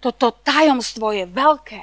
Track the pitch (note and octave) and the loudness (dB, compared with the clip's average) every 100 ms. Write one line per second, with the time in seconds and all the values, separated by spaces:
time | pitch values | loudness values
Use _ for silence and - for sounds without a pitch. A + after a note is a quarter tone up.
0 | B3 - A#3 - - C#4+ D#4 B3+ - A3 | -8 -2 -2 -2 -2 2 2 2 -4 -6
1 | A3 G#3 F3+ G3+ D4 D4 - G#3 | -4 -4 -6 0 0 0 -4 -20